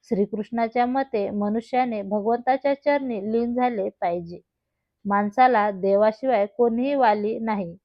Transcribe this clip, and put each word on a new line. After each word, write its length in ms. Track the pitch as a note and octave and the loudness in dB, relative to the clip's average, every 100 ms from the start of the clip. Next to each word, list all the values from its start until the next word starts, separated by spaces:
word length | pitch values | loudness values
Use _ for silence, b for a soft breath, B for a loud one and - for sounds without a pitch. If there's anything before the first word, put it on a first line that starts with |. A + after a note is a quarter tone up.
| _ | _
श्रीकृष्णाच्या 760 | G3 G3+ G#3+ G#3 A#3 A3+ A#3 B3 | -2 -2 -4 -6 -4 -2 0 0
मते, 420 | C4 C4+ A3 G3+ | 0 -2 -2 -2
मनुष्याने 680 | G3+ G#3 A3 A3+ B3+ B3+ A3 | -2 -2 -4 -2 -2 0 -4
भगवंताच्या 720 | G3 G#3 G3+ A#3+ B3+ C4+ C#4 | -4 -2 0 -2 0 0 0
चरणी 460 | C#4 D4 C#4+ C4+ A3 G3+ | -2 0 0 0 -4 -2
लीन 220 | A3+ A#3+ | -2 0
झाले 340 | A#3+ B3 A3+ G3 _ | 0 -2 -2 -4 _
पाहिजे. 400 | F3+ F3 E3+ F3 _ _ _ _ _ _ | -4 -4 -6 -16 _ _ _ _ _ _
माणसाला 680 | G3 G3+ G#3 G#3 B3+ A#3 G#3 | -2 0 0 4 4 6 2
देवाशिवाय 760 | G3 G3 G3 G#3+ G#3+ C4 A3+ G3+ | 0 2 4 2 2 0 0 0
कोणीही 480 | - A#3+ A3+ C4 | 0 0 2 0
वाली 440 | C#4+ A#3+ G#3 G#3 A3+ | 2 2 2 -2 -4
नाही. 380 | A3 G3+ F3 F3 | -4 -4 -6 -10